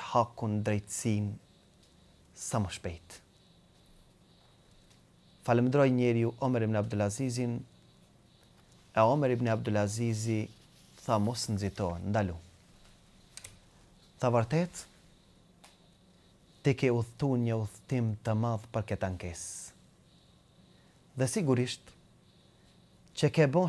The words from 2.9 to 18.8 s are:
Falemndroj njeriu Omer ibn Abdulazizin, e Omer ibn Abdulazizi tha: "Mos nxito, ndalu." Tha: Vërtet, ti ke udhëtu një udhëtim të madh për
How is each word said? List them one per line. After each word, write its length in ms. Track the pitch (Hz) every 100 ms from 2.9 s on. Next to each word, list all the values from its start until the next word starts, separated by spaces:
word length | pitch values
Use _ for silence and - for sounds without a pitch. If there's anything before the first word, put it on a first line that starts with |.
| 85 - - - _ - - _ _ - - - _ _ - - - _ - - - - - - -
Falemndroj 460 | - 120 123 139 139
njeriu 400 | 127 123 117 113 -
Omer 240 | 131 127
ibn 160 | 110 110
Abdulazizin, 800 | 107 104 104 107 135 120 123 117 - - - - - - - - - - - - - -
e 80 |
Omer 300 | 110 143 139 123
ibn 140 | 120
Abdulazizi 920 | 110 117 104 104 107 117 110 113 110 110 - - - - -
tha: 160 | - 113
"Mos 300 | 104 110 -
nxito, 380 | 104 101 - 95 85 92
ndalu." 300 | 107 98 82 - - - - - - - - - - - - - - - - - -
Tha: 120 | 127
Vërtet, 540 | 120 117 156 175 - - - - - _ - _ _ - _ _ _ _ _ _ _ _ -
ti 100 | - 123
ke 140 | 135 120
udhëtu 380 | 113 - 139 127
një 160 | 117 113
udhëtim 560 | 107 - - 127 117 107
të 140 | - 107
madh 320 | 117 113 110
për 160 | 113